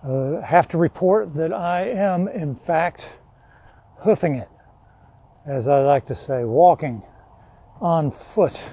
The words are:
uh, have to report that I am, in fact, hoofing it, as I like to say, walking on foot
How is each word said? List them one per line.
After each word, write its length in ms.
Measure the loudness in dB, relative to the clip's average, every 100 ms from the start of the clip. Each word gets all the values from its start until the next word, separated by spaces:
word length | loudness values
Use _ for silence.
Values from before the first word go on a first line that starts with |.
uh, 360 | -4 -4 -4 -6
have 260 | 2 4 4
to 60 | 0
report 600 | 0 0 2 2 0 -4
that 160 | -4
I 360 | -4 -4 -2 -2
am, 380 | -2 0 0 -2
in 300 | -4 -6 -8
fact, 540 | -2 0 0 -4 -20 -20 _ _ _ -20 -20 -20 _ _
hoofing 340 | 0 0 0
it, 140 | -4 -8 _ _ _ _ _ _ _ _ _ -8
as 220 | -6 2
I 140 | 2
like 260 | 4 2 0
to 80 | -12
say, 260 | -6 -4
walking 640 | -2 6 6 6 -2 -8 -12 -20 -20 -20 -20 -20 -20 -8
on 300 | -2 0 0
foot 540 | -6 -10 0 0 0 -18